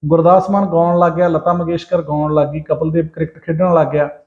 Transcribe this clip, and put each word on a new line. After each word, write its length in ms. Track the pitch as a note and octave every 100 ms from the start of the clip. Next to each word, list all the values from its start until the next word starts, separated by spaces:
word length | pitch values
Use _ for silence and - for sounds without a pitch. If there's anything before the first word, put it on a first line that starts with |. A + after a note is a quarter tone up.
| D3
ਗੁਰਦਾਸ 440 | E3 E3 F#3 F#3
ਮਾਨ 160 | G3+ G3
ਗਾਉਣ 340 | E3 E3+ F3
ਲੱਗ 120 | F3
ਗਿਆ, 160 | D#3+ F3
ਲਤਾ 260 | D#3+ F3
ਮੰਗੇਸ਼ਕਰ 480 | F3 E3 E3+ - F3+
ਗਾਉਣ 320 | D3+ D3+ D3+
ਲੱਗ 140 | D3+ C#3+
ਗਈ, 120 | D3+
ਕਪਿਲ 320 | D3+ D3+ D#3+
ਦੇਵ 160 | D#3+ D#3+
ਕ੍ਰਿਕਟ 340 | - D#3+ D#3+
ਖੇਡਣ 320 | - D#3+ F#3
ਲੱਗ 140 | E3+ D3
ਗਿਆ। 220 | D3 D3 -